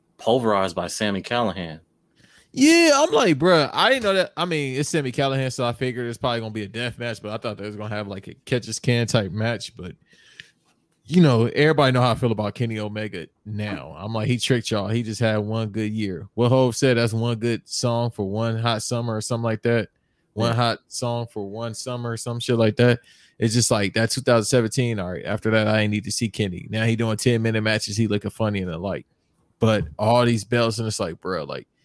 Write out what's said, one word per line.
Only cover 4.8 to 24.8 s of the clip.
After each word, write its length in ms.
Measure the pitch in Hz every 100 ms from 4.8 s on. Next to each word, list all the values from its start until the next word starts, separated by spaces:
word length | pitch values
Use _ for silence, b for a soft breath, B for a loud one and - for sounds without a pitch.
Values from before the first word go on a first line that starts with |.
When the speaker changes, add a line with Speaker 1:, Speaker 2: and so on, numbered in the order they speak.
| 147
Speaker 2:
Sami 240 | 165 135
Callihan, 400 | 123 139 135 131
so 100 | -
I 80 | 120
figured 360 | 120 131 120 120
it's 100 | 113
probably 240 | 131 117
gonna 100 | 113
be 120 | 107
a 40 | 98
death 320 | 113 120 113
match, 220 | 120 110
but 100 | 104
I 60 | 107
thought 200 | 120 104
they 80 | 104
was 120 | 104
gonna 180 | 107 104
have, 140 | 101
like, 180 | 98 -
a 60 | -
catch 240 | - 127 -
as 120 | 110
can 280 | - 120 117
type 240 | 120 98
match, 460 | 95 113 113 - -
but, 180 | 90 - _ B B B B B _ _ _ _ -
you 160 | 170
know, 240 | 160 117 117
everybody 480 | - 147 147 135
know 80 | 127
how 100 | 123
I 40 | 110
feel 160 | 120
about 240 | 107 104 -
Kenny 220 | 120 110
Omega 500 | 107 104 110 92 78 _ 104
now. 500 | 104 104 87 67 76
I'm 160 | 101
like, 140 | 113 107
he 100 | 123
tricked 320 | - 123 -
y'all. 200 | 110 98
He 120 | 113
just 200 | 113 104
had 160 | 117 107
one 320 | 104 110 110
good 220 | 104 107
year. 360 | 110 101 87 98
What 160 | - 120
Hov 260 | 131 127 113
said, 220 | 135 117
that's 160 | 117
one 260 | 113 117 113
good 220 | 117 113 -
song 420 | - 120 117 117
for 180 | - 98
one 280 | 104 117 113
hot 260 | 117 113
summer 320 | - 120 117 110
or 60 |
something 220 | - 117
like 180 | 117 110
that. 260 | 120 117 104 _ _ _ _
One 160 | - 117
Speaker 1:
Yeah. 60 | 117
Speaker 2:
hot 240 | 117 107 _
song 400 | - 123 120 117
for 180 | - 98
one 240 | 107 117
summer 380 | 107 - 123 120
or 60 | 113
some 220 | - 120
shit 180 | - 117
like 180 | 110 107
that. 240 | 123 120 b b b b
It's 140 | 113
just 180 | 117 113
like 220 | 113 101
that 180 | 107 113
two 100 | -
thousand 240 | 123 117 104
seventeen. 540 | 127 113 -